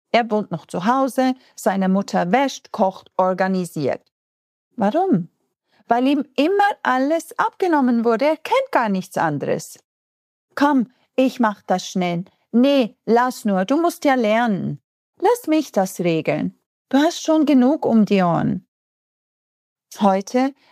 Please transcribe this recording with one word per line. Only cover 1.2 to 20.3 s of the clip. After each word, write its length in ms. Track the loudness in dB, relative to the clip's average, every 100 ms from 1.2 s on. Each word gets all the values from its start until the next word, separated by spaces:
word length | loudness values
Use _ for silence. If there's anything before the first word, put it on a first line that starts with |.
| -2 -2 _ -6
seine 340 | -4 0 0
Mutter 420 | 0 0 -2 0
wäscht, 400 | 0 0 -6 -14
kocht, 400 | -2 -2 -2 -8 -2
organisiert. 960 | 0 0 -2 -2 -4 -4 -4 -4 -10 _ _ _ _ _ _ -2
Warum? 520 | 0 0 0 0 -2 _ _ _ _ _ _
Weil 200 | 0 2
ihm 180 | 0 -2 -2
immer 340 | 0 2 0 -2
alles 540 | -2 0 0 -2 -4 -6
abgenommen 680 | -6 -2 0 2 2 2 0
wurde, 200 | 0 0
er 120 | -2
kennt 340 | -2 -2 0
gar 180 | -2 0
nichts 280 | -2 -4 -4
anderes. 600 | -2 -2 -4 -4 -6 -18 _ _ _ _ _ _ _ -2
„Komm, 360 | 0 2 -2 _ _ -2
ich 240 | -2 0
mach 200 | -2 -2
das 240 | -4 -4 -2
schnell.“ 380 | -4 -2 -4 -8 _ _
„Nee, 460 | 2 4 2 0 -4 0
lass 380 | 2 2 -2
nur, 220 | -2 -2 0
du 160 | 0
musst 240 | 0 0 0
ja 100 | 2
lernen. 680 | 2 0 0 -2 -4 -8 _ _ _ _
Lass 280 | 0 0 0
mich 260 | 0 0
das 260 | -2 -2 -2
regeln. 580 | 0 0 -2 -2 -4 -8 _ _ _
Du 100 | 0
hast 240 | 0 0
schon 240 | 0 2 4
genug 400 | 4 4 2 2
um 200 | 2 4
die 160 | 2
Ohren.“ 460 | 2 0 -2 -4 -10 _ _ _ _ _ _ _ _ _ _ _ _ 0
Heute 540 | 2 2 -2